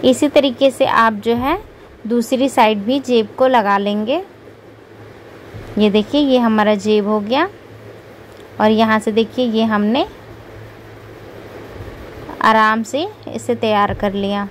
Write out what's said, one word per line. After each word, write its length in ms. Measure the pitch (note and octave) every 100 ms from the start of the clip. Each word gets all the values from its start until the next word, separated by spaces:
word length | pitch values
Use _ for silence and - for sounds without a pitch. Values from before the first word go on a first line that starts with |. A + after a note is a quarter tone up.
इसी 240 | B3+ B3+ D4
तरीके 400 | D4 C#4 A#3+ C4+
से 140 | C4 C4
आप 280 | - A3+ G#3+
जो 200 | G#3+ A#3+
है 200 | C4 F4+ - - - - A3
दूसरी 400 | A#3+ A#3 B3+ C4+
साइड 300 | - A3 G#3+
भी 200 | G3+ C#4
जेब 260 | C4 B3 G#3+ -
को 100 | C4
लगा 300 | B3+ G3+ G3+
लेंगे। 440 | G3+ G#3 G#3+ D4+ G4 - - - - - - - - - - - - - - -
ये 120 | G#3
देखिए, 320 | G3+ G#3 D4
ये 160 | C#4+ B3+
हमारा 360 | A#3 A3 G#3 G#3+
जेब 320 | G3+ G#3+ G3+
हो 120 | G#3+
गया 260 | G3+ C4 F4+ - - - - - - - - - - -
और 80 | G#3+
यहाँ 300 | A3 A3 A3
से 120 | G#3+
देखिए 340 | G#3+ A3 - B3
ये 160 | A3 A3+
हमने 400 | G#3+ G#3 B3 F#4+ - - - - - - - - - - - - - - - - - - - - - - -
आराम 400 | - A3 A3 A3
से 240 | A3+ C4+ F4+ G#4+ -
इसे 260 | A#3 - A#3+
तैयार 380 | A3+ G#3 G3+ G3
कर 180 | G3+
लिया। 340 | G3 G3 G3+ G3+